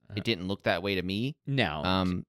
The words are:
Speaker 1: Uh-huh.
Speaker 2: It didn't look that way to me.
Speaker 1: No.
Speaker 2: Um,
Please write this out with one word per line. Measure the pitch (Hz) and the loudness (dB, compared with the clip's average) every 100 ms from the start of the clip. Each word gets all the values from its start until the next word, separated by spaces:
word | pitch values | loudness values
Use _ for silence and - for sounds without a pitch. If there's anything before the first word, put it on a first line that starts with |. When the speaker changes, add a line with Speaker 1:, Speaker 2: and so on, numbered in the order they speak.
| - | -10
Speaker 1:
Uh-huh. | 101 | -4
Speaker 2:
It | |
didn't | 107 95 92 | -2 0 -2
look | 98 | -2
that | 117 87 | 0 0
way | 98 95 | 0 -2
to | |
me. | 90 98 131 - - | 0 -2 -2 -6 -2
Speaker 1:
No. | 139 95 76 | 0 0 0
Speaker 2:
Um, | 87 95 92 90 | 2 2 2 0